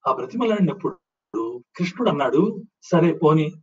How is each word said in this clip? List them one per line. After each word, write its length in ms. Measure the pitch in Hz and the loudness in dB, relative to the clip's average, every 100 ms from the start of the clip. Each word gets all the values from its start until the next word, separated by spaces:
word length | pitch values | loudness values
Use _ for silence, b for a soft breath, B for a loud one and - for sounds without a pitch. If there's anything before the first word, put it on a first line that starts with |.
| - | -2
ఆ 40 | |
బ్రతిమలాడినప్పుడు 1500 | - 190 226 233 208 175 - - - _ _ _ - 113 123 _ - | -4 -4 -2 0 2 0 0 -8 -8 _ _ _ -8 -8 -10 _ -6
కృష్ణుడు 340 | 180 - 226 | -6 -2 0
అన్నాడు, 520 | 147 131 139 214 - - _ | 0 0 2 2 -2 -14 _
"సరే 300 | - 175 170 | 0 4 4
పోనీ 400 | - 151 156 156 - | 4 4 4 0 -6